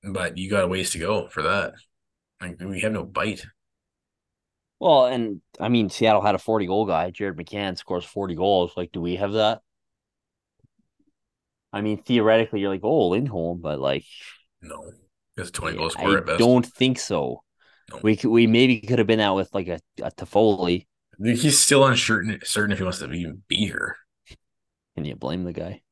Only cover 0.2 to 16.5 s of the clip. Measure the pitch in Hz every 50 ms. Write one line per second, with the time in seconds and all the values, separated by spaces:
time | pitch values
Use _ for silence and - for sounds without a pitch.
0.2 | 90 85 82 87 95 95 104 101 92 90 92 95 92 87 - 80 80 90 107 101
1.2 | - - - - 76 80 95 101 92 - - - _ _ _ _ _ _ _ _
2.2 | _ _ _ _ 95 90 87 - 87 98 101 90 - 110 107 101 - 90 95 -
3.2 | - 107 101 - - - _ _ _ _ _ _ _ _ _ _ _ _ _ _
4.2 | _ _ _ _ _ _ _ _ _ _ _ _ - 185 156 139 127 123 131 123
5.2 | 117 110 101 85 _ _ _ - - 107 120 120 110 95 - - 117 110 107 104
6.2 | 98 104 101 95 - - 113 110 101 87 92 101 110 98 90 80 82 92 87 -
7.2 | 104 98 90 76 87 82 - 101 101 98 92 85 - - 92 90 85 - - 104
8.2 | 98 92 87 78 90 98 101 92 90 87 - - 90 85 _ 95 85 87 87 92
9.2 | 98 101 101 110 107 107 113 110 _ _ _ _ _ _ _ _ _ _ _ _
10.2 | _ _ _ _ _ _ _ _ _ _ _ _ _ _ _ _ _ _ _ _
11.2 | _ _ _ _ _ _ _ _ _ _ - 104 104 107 107 104 _ - 127 120
12.2 | 107 107 110 113 113 110 - 104 98 101 98 92 90 110 147 160 110 87 90 104
13.2 | 131 139 110 92 82 82 87 90 82 78 73 69 65 67 69 69 - - - -
14.2 | - - - _ _ _ _ _ - 78 76 - - - - _ _ _ _ _
15.2 | _ _ _ - 92 - - - - 80 - - 80 80 - - 85 98 101 -
16.2 | - 73 78 87 113 120